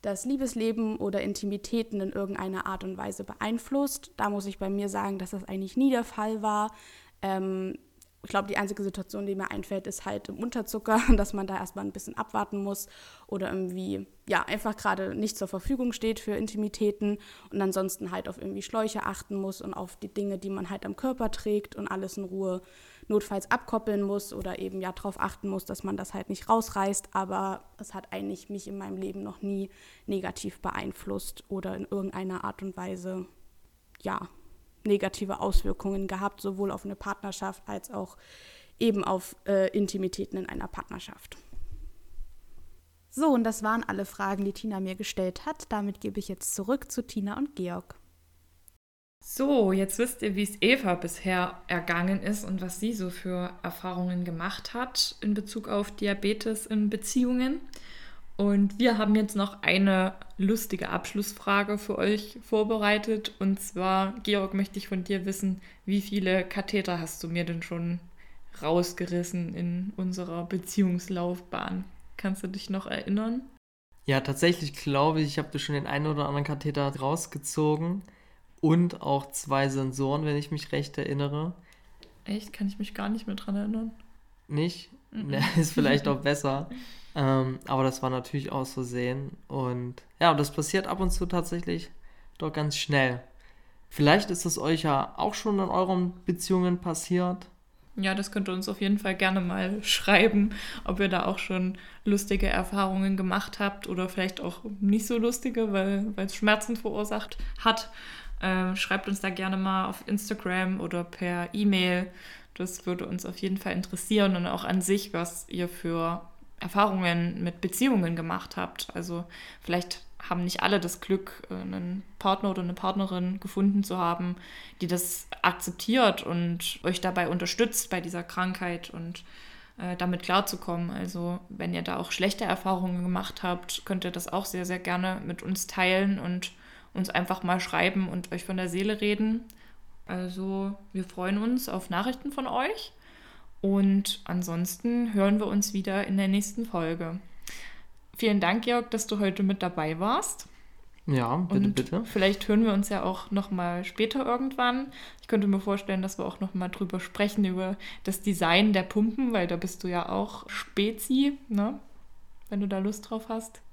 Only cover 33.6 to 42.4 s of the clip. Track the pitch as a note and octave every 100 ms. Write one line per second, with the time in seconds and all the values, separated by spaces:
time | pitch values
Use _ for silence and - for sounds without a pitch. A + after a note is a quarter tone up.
33.6 | - _ _ - G2 F#2 - - - -
34.6 | - _ G#3+ G3+ G3 - G3 G3 G3 F#3
35.6 | G3 F#3 G3 G3 F#3+ F#3+ G3+ - G3 F#3+
36.6 | G3+ G3 G3 G3 G3+ G3+ G3+ F#3 F#3+ F#3+
37.6 | - G#3 - G#3 F#3 - - - - -
38.6 | - - A3+ G3+ - F#3 - - - G3
39.6 | F#3+ - G3 G3 F#3 F#3+ G3 F#3+ F#3 -
40.6 | - - - - - - - - - -
41.6 | - - - - - - - -